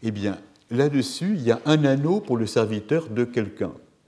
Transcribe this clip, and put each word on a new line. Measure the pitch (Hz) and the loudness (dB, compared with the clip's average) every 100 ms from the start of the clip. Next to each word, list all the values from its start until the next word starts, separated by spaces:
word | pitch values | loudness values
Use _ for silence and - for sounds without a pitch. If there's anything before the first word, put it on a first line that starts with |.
Eh | 113 | -4
bien, | 104 101 92 - _ _ | -2 -4 -4 -12 _ _
là-dessus, | 120 147 143 131 - 180 | 0 2 2 -2 -4 -2
il | 208 | -2
y | 117 | 2
a | 117 | 0
un | 143 156 | 4 4
anneau | 143 135 147 196 | 4 2 2 0
pour | 208 120 | 0 -2
le | 110 | 0
serviteur | - 107 107 - 160 160 | 0 0 -2 -2 -2 -2
de | 110 | -4
quelqu'un. | 120 120 104 - 95 - - _ | -2 -2 -4 -4 -8 -8 -20 _